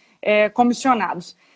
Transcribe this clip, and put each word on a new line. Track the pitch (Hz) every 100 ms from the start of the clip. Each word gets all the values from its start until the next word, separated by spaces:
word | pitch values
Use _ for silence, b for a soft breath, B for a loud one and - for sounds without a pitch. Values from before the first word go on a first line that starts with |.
| b b
é, | - 208 208
comissionados. | - 240 240 269 240 185 175 175 - b